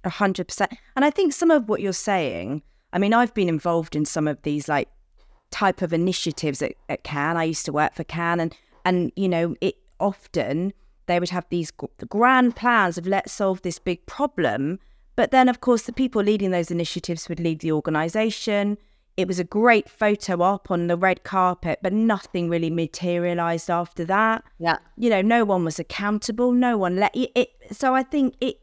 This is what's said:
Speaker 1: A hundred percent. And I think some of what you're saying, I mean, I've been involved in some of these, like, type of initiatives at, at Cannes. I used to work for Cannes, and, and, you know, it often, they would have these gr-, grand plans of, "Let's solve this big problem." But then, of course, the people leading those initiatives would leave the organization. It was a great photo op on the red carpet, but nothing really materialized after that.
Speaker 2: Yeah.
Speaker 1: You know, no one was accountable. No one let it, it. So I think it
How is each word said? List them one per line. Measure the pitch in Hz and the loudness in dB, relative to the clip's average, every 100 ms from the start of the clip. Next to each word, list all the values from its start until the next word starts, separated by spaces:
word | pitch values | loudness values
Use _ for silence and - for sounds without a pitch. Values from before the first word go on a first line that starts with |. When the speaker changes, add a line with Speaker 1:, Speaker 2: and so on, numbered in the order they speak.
| 185 | -6
Speaker 1:
A | |
hundred | - 196 190 180 | 0 0 0 -8
percent. | - 196 - _ - | -4 -4 -4 _ 0
And | |
I | 294 | 2
think | 294 370 | 2 0
some | - 339 | 2 4
of | 302 220 | 4 4
what | 214 | -2
you're | 196 | -2
saying, | 180 - 190 143 87 95 151 _ _ _ | -2 -2 0 0 -4 -6 -8 _ _ _
I | 180 | 0
mean, | 202 | 2
I've | 226 240 | 4 2
been | - 180 | 0 0
involved | 160 175 170 160 156 | 0 0 -2 -2 -4
in | 151 | -2
some | 165 151 | -2 -2
of | 139 | -4
these, | 151 147 143 | -4 -6 -2
like, | 143 - _ _ _ _ _ _ | -2 -2 _ _ _ _ _ _
type | - 196 180 | 0 0 0
of | 175 | -2
initiatives | 165 180 185 170 - 156 139 | 0 0 -2 -4 -4 -4 -4
at, | 151 - - | -6 -8 -10
at | 147 | -10
Cannes. | - 147 151 170 | -6 -4 -2 0
I | 165 | -2
used | 156 - | -4 -4
to | |
work | 147 151 - | 0 -2 -2
for | |
Cannes, | 160 165 170 170 | -8 -4 -2 0
and, | 165 - _ _ 185 | -2 -6 _ _ 0
and, | 180 165 - | 0 0 -2
you | 196 | 0
know, | 170 170 - | 0 -2 -2
it | 190 - _ _ | -4 -6 _ _
often, | 202 190 - 165 110 151 190 - _ _ - | -4 -4 -6 -4 -2 -2 -4 -8 _ _ -2
they | 175 | -2
would | 175 | 0
have | 180 - | -6 -4
these | 175 160 | -4 -4
gr-, | - - _ - | -10 -16 _ -8
grand | 202 240 262 247 240 | 2 4 6 4 2
plans | 240 233 185 170 | 0 2 2 -2
of, | 175 | -2
"Let's | 190 - | -2 -2
solve | - 196 185 | -2 0 0
this | 180 - | -6 -6
big | - 180 - | -6 -6 -8
problem." | - 285 - 143 104 139 185 _ _ _ - | -4 -4 0 0 0 -2 -4 _ _ _ 0
But | 247 | 4
then, | 262 254 | 6 4
of | 240 | 2
course, | - 233 | 2 0
the | - | 0
people | 240 254 220 | -2 0 2
leading | 202 214 196 | 2 2 2
those | 180 170 | 0 -2
initiatives | 170 165 175 - 165 - | -4 -4 -6 -6 -8 -6
would | 170 | -4
leave | 170 160 | -4 -2
the | 160 | -2
organization. | 156 151 156 165 220 220 - - 202 202 208 _ _ _ - | -2 0 -2 0 0 -2 -2 -2 0 0 -4 _ _ _ -4
It | 180 | -2
was | 180 | -2
a | |
great | 175 208 240 220 - | -2 2 4 4 2
photo | - 208 208 - 175 | -2 0 0 -2 0
op | 180 202 - | 2 0 -2
on | 175 170 | -2 0
the | 175 | 2
red | 185 180 | 2 0
carpet, | - 190 180 175 175 - | -2 0 2 0 -4 -4
but | 185 | -2
nothing | 208 226 196 - 180 170 | 0 2 0 -4 -4 -2
really | 170 165 | 0 0
materialized | 165 165 - 180 175 175 170 170 170 - | -2 -4 -4 -2 -2 -2 -2 -2 -2 -2
after | 170 170 - 170 | -4 -4 -8 -2
that. | 190 220 220 - - | 2 2 0 -6 -4
Speaker 2:
Yeah. | 165 - _ - | -2 -2 _ -2
Speaker 1:
You | 233 | 2
know, | 202 | 4
no | 202 233 208 | 4 4 4
one | 185 | 2
was | 165 156 | 0 -4
accountable. | - - 208 208 - 220 247 | -8 -4 -2 -2 -4 0 2
No | 247 247 226 | 4 2 2
one | 185 180 | 0 2
let | 202 240 | 0 0
it, | 254 240 | -2 0
it. | - _ - | -2 _ -16
So | 208 269 | -2 2
I | 262 | 2
think | 262 302 262 - | 0 0 0 0
it | 262 - | -6 -6